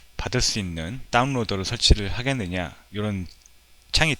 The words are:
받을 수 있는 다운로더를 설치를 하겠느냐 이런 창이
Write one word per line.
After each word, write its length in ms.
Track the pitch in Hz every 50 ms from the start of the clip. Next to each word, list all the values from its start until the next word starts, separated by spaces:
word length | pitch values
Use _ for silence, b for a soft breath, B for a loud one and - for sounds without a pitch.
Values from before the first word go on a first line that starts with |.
| - - -
받을 240 | - - - - 123
수 200 | 120 - - 113
있는 420 | 98 90 85 82 80 82 117 135 117 -
다운로더를 560 | - 120 127 139 135 123 110 - 101 95 95
설치를 420 | - 120 - - - - 107 101
하겠느냐 680 | 98 92 - 120 135 139 127 101 87 90 92 87 76 - - - -
이런 360 | - 104 104 107 101 95 87 - - - - - - - _ - - - - -
창이 240 | - - 156 160 135